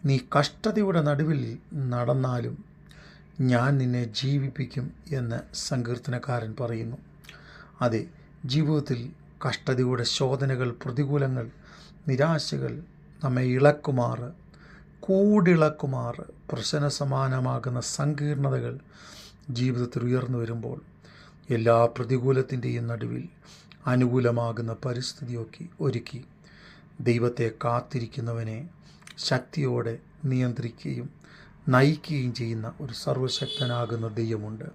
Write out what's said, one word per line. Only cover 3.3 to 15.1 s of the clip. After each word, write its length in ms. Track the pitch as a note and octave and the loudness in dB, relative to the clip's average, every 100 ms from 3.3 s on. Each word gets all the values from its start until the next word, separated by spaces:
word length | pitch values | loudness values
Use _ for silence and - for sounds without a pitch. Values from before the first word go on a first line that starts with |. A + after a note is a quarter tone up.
| - | 0
ഞാൻ 360 | B2+ B2 B2+ C#3 | 4 4 4 4
നിന്നെ 260 | B2+ B2 A#2 G#2+ | 2 0 -2 -2
ജീവിപ്പിക്കും" 720 | C3+ C#3 C3+ - A#2+ - C3 - - | 0 0 0 -4 -6 -6 -8 -10 -6
എന്ന് 280 | C#3 A#2+ A#2 - - | -4 -2 -4 -6 -10
സങ്കീർത്തനക്കാരൻ 1000 | - B2+ A#2 A#2+ - B2 - A#2+ A2 A2 | -4 -2 -2 -4 -4 -6 -2 -4 -4 -6
പറയുന്നു. 420 | A#2+ A2+ A2+ B2+ - - - - - - - - | -4 -4 -6 -10 -16 -20 -20 -20 -20 -20 -20 -2
അതെ, 200 | B2 A2 - - - - C3 | 0 0 -4 -14 -20 -12 -2
ജീവിതത്തിൽ 540 | C#3 D3+ D#3 C#3+ A#2+ B2 - - - | 2 2 2 0 -4 -4 -14 -20 -8
കഷ്ടതയുടെ 640 | C#3 - - B2+ B2+ B2+ | -6 -4 0 2 2 2
ശോധനകൾ, 680 | A#2 - C3+ C3 C3+ B2+ B2+ | 0 0 0 0 0 0 -2
പ്രതികൂലങ്ങൾ, 760 | A#2 B2+ A#2+ C#3 C#3+ C3+ B2+ A#2 - - - - - - | -4 -6 -2 0 2 0 -2 -6 -12 -20 -20 -20 -10 -2
നിരാശകൾ, 680 | B2+ D3+ D#3+ - C#3 C3 A#2+ E3+ - - - | 2 2 2 -2 -4 -4 -6 -12 -20 -20 -6
നമ്മെ 200 | C3+ B2+ | -2 2
ഇളക്കുമാറ്, 840 | B2+ B2+ C#3+ D3 - C3 A#2+ A#2 B2 - - - - - - - | 2 6 6 6 0 0 0 -2 -8 -14 -20 -20 -20 -20 -20 -14
കൂടിളക്കുമാറ് 1200 | - | 0